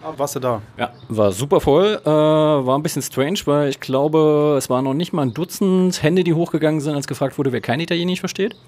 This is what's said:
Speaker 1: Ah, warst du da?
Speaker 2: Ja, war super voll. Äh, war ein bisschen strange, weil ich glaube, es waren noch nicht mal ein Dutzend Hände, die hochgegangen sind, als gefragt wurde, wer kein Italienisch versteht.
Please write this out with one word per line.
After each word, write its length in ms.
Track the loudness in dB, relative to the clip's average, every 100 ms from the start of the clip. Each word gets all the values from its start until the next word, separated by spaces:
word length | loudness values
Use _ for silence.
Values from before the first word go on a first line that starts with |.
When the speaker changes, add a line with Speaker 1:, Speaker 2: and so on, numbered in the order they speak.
Speaker 1:
Ah, 100 | -12 -6
warst 200 | -6 -4
du 40 |
da? 220 | -4 -4 -8 -8
Speaker 2:
Ja, 140 | -8 -8 -8
war 220 | 0 0
super 280 | 0 0 2
voll. 400 | 4 4 2 0 0
Äh, 20 |
war 680 | 2 4 4 4 2 2 0
ein 60 |
bisschen 180 | 0 -6
strange, 380 | -6 -2 -2 -2 0
weil 240 | 0 0
ich 100 | -4
glaube, 760 | -2 0 2 4 4 4 2 0
es 100 | 0
waren 140 | -2
noch 100 | 0
nicht 180 | -2 -2
mal 120 | -2
ein 100 | -2
Dutzend 680 | -2 -6 -2 2 4 2 0
Hände, 200 | 0 2
die 120 | 2 0
hochgegangen 460 | 0 0 0 0
sind, 120 | -2
als 140 | -4 -6
gefragt 320 | -4 -4 -2
wurde, 120 | -2
wer 100 | -2
kein 180 | -2 -4
Italienisch 400 | -2 -2 -2 -4
versteht. 360 | -6 -4 -4 -6